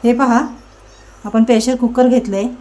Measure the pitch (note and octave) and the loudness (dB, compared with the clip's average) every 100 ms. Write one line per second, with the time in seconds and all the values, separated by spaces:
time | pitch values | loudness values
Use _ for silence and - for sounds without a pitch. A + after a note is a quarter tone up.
0 | A#3 A#3+ C4 A#3+ D4+ - - - - - | 0 0 2 0 -2 -12 -20 -20 -20 -20
1 | - - G#3 A3+ A3+ A3+ A3+ B3+ B3 A#3+ | -20 -18 -4 2 4 4 0 -2 -2 0
2 | B3+ B3 A#3+ G3 A3+ - | 2 2 -2 -6 -6 -10